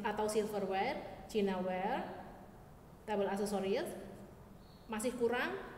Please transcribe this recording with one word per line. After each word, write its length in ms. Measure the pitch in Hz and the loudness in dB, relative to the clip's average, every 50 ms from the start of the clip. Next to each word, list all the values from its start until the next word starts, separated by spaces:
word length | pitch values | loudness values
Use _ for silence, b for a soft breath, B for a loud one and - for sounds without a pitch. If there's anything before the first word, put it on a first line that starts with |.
| - | 0
atau 240 | 208 202 214 214 214 | 0 2 2 2 4
silverware, 1000 | - 214 202 208 208 196 190 190 190 190 220 269 302 294 - - - - - | 4 4 2 2 2 0 2 2 2 4 4 2 2 -2 -4 -8 -10 -10 -8
chinaware, 800 | - - 214 196 190 185 180 180 185 185 185 190 220 269 320 - - - - - - - - - - - - - - - - - - - - - 214 | -2 2 4 4 4 4 4 2 2 2 2 2 2 2 0 0 -2 -6 -8 -10 -12 -14 -14 -16 -16 -16 -16 -16 -18 -18 -18 -18 -18 -16 -10 -4 0
table 180 | 208 202 196 | 2 2 4
accessories. 640 | 180 196 202 208 208 208 190 190 190 214 285 349 - - - - - - - - - - - - - - - - - - - - - | 4 2 2 2 2 2 2 2 4 2 2 2 -2 -4 -6 -8 -10 -12 -12 -14 -14 -16 -16 -16 -18 -16 -18 -18 -18 -18 -14 -8 -6
Masih 240 | 220 214 240 247 247 | -4 0 0 0 2
kurang 380 | 240 233 233 240 254 285 349 392 392 - - - | 4 4 4 4 4 2 0 -2 -4 -6 -8 -10